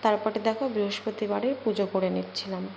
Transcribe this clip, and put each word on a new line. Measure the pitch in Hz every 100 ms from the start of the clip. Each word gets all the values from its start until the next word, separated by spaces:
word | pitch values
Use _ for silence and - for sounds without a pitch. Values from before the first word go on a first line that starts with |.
তারপরে | 226 208 214 214 208
দেখো | 220 269 220
বৃহস্পতিবারের | 202 202 - 214 208 202 233 269
পুজো | - 202 190
করে | 190 185 185
নিচ্ছিলাম। | 180 - 202 185 190